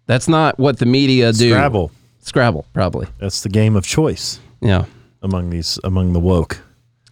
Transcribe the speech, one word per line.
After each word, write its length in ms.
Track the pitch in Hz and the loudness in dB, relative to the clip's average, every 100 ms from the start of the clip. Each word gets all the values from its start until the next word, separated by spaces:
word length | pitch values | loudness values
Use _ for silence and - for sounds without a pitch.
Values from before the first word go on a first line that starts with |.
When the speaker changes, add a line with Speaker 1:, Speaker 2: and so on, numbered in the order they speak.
| - | -4
Speaker 1:
That's 220 | 123 - | -2 0
not 320 | 160 156 - | 2 2 0
what 200 | 139 120 | 0 0
the 60 | 120 | 2
media 460 | 131 135 127 117 | 2 2 4 2
do. 200 | 110 120 | 4 4
Speaker 2:
Scrabble. 400 | 117 143 107 78 - _ _ | 4 2 0 -4 -8 _ _
Speaker 1:
Scrabble, 460 | - 143 123 78 - | -6 0 0 0 -6
probably. 340 | 170 92 64 - - | -4 -2 -4 -8 -8
Speaker 2:
That's 220 | 98 - | -8 -6
the 80 | 104 | -2
game 280 | 104 110 104 | 0 2 2
of 80 | - | 0
choice. 540 | - 156 95 - - - - | -2 -2 -2 -8 -12 -18 -4
Speaker 1:
Yeah. 240 | 120 92 - - _ _ | 0 0 -2 -10 _ _
Speaker 2:
Among 280 | 95 92 87 | -4 -4 -4
these, 300 | 85 80 - 95 | -4 -6 -6 -2
among 260 | 92 90 | 0 2
the 80 | 87 | 2
woke. 400 | 87 90 80 - - _ _ _ _ | 2 2 0 -6 -16 _ _ _ _